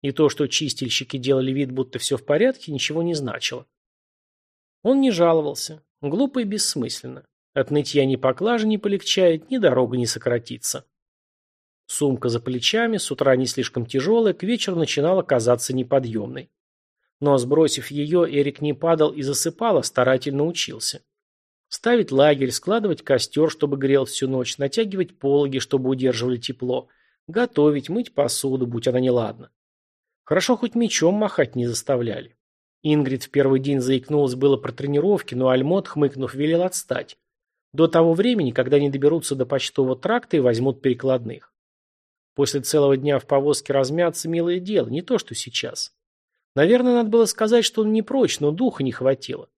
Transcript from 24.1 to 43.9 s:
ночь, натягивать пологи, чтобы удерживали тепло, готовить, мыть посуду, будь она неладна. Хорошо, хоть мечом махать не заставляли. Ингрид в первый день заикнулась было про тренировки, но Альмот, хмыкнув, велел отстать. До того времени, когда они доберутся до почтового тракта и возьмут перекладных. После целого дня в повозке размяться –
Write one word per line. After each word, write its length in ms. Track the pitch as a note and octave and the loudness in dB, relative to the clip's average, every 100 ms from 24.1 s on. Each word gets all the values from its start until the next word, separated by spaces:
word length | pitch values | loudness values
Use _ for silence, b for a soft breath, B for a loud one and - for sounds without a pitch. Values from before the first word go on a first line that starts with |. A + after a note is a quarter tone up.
| - C3+ | -4 -4
ночь, 300 | C3 B2 - | -2 -4 -4
натягивать 600 | C#3 A3 A3 F#3+ F3 _ | -4 -2 -2 -2 -6 _
пологи, 400 | C#3 C#3+ C#3+ C3+ | 2 2 2 -2
чтобы 300 | - C#3 B2+ | -2 -2 0
удерживали 480 | C3 B2+ A#2 B2 B2 | 0 0 0 -2 -4
тепло, 500 | A#2+ B2+ B2 B2+ - _ _ _ - | -6 -8 -4 -4 -6 _ _ _ -8
готовить, 600 | F3 B3 - D3+ D3 C#3 | -2 0 4 4 2 -2
мыть 240 | G3+ A#3+ | -6 -4
посуду, 520 | - B2+ - C#3 C3 A#2+ | -2 -2 -2 -2 -2 -2
будь 220 | A#2 B2 | -2 0
она 120 | B2 | 2
неладна. 520 | B2+ B2 A2 A#2 - _ _ _ _ _ _ _ | 2 0 -2 -8 -20 _ _ _ _ _ _ _
Хорошо, 320 | - C#4 C4+ B3 | -2 -2 0 -2
хоть 200 | A#3+ A#3 | 0 -2
мечом 380 | A#3 - E3 G3+ | 0 2 2 2
махать 400 | G#3 - B2+ B2+ | -2 0 -2 0
не 120 | A#2+ | -4
заставляли. 680 | A2+ - C3 A#2 G2+ - _ _ _ _ _ | -4 -2 -2 -2 -6 -12 _ _ _ _ _
Ингрид 400 | D#3 D3+ C3 C3 | 0 2 2 -2
в 60 | - | -2
первый 300 | C#3+ C3+ C3+ | 0 4 2
день 200 | C3+ C#3 | 2 -2
заикнулась 560 | B2+ C3+ B2+ D3+ C#3 B2 | 0 -2 0 0 0 2
было 220 | C#3 C3+ | 2 2
про 140 | B2+ | -2
тренировки, 640 | A#2+ C#3 C#3+ E3+ G3 - B2 | -8 -2 0 2 0 -2 -2
но 140 | C3 | 2
Альмот, 380 | B2+ C#3 F#3+ F#3 | 2 2 -2 -2
хмыкнув, 460 | D3+ C#3+ C#3 C3 | 0 0 0 -8
велел 300 | C3 D3+ E3 | -4 -2 0
отстать. 540 | F3+ - - B2+ - - _ _ _ _ _ | -2 -6 -6 -6 -6 -20 _ _ _ _ _
До 140 | C3+ D#3+ | 0 2
того 260 | E3+ E3 | 4 4
времени, 380 | E3 A#3 A#3 C3+ | 2 0 0 0
когда 260 | A#2 B2 C#3+ | -2 2 2
они 120 | C#3+ | 2
доберутся 460 | C#3 C#3+ E3 - C3+ | 2 0 0 -4 -4
до 100 | B2+ | -2
почтового 500 | C#3 - - C3 C3 | -4 -4 -2 -2 -2
тракта 420 | F#3 A#3+ - D#3+ | -2 -4 0 2
и 20 | |
возьмут 420 | B2 A2+ C3 B2+ | 2 2 -2 0
перекладных. 720 | C3+ B2 C3 B2+ A#2+ C3+ _ _ _ _ _ _ _ _ _ | -2 0 0 -2 -2 -14 _ _ _ _ _ _ _ _ _
После 280 | - C#3 C#3+ | -2 -2 0
целого 360 | B2+ D3+ C#3 C3+ | 0 2 4 2
дня 220 | C#3+ C#3 | 2 -2
в 80 | - | 0
повозке 440 | C#3 C#3+ C#3 - | 0 2 -2 0
размяться – 560 | C#3 C3 | 0 0